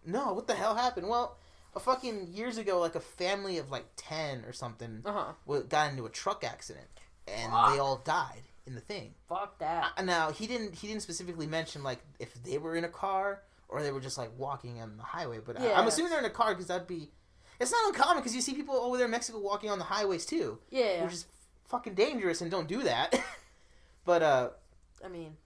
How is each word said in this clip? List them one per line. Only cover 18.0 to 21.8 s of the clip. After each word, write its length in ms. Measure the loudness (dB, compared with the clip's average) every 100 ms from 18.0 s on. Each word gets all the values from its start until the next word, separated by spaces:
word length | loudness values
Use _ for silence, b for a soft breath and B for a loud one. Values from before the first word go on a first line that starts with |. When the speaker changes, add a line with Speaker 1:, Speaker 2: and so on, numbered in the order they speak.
| 6 6
Speaker 1:
'cause 100 | 2
you 60 | -2
see 120 | -2
people 220 | -4 -2 0
over 200 | 0 2
there 80 | 2
in 40 |
Mexico 280 | 0 -4 -4
walking 300 | -2 -2 -2
on 80 | -4
the 60 | -2
highways, 400 | 0 2 0 0
too. 340 | -2 -2 -6 -4
Speaker 2:
Yeah. 340 | 2 2 2
Speaker 1:
Which 80 | -2
is 120 | -4 -12 -18 -20 -20 -6
fucking 280 | -4